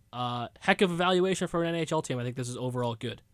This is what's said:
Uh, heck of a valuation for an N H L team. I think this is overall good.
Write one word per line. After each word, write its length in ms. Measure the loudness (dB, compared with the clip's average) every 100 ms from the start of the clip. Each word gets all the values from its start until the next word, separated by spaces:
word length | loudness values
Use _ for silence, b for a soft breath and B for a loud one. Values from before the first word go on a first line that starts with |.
| _
Uh, 380 | -4 -2 -2 -6 -2
heck 220 | 2 4
of 100 | 4
a 40 | 2
valuation 520 | 2 4 2 2 -2
for 160 | 0
an 60 | 0
N 60 | 0
H 180 | 0
L 80 | 0
team. 180 | -2 -4
I 40 |
think 120 | -4 -4
this 140 | -6
is 80 | -4
overall 380 | -4 -2 -2 -2
good. 260 | -6 -8 -14